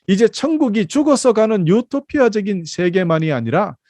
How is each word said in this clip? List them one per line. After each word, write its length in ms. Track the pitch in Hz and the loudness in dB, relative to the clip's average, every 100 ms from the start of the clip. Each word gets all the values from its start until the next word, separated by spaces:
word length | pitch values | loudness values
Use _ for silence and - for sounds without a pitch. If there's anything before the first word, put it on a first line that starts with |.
| - | -2
이제 200 | 196 220 | 2 2
천국이 580 | - 285 311 269 208 175 | 0 -2 0 0 0 -2
죽어서 460 | 277 302 269 254 | 0 2 2 2
가는 340 | 220 220 214 160 | 2 2 2 2
유토피아적인 1000 | 214 240 277 277 302 247 214 196 190 160 | 2 0 -8 -4 0 0 0 -4 -6 -6
세계만이 640 | - 180 185 175 160 160 | -4 -2 0 0 0 0
아니라 440 | 131 113 156 196 135 | -2 -2 -2 -2 -8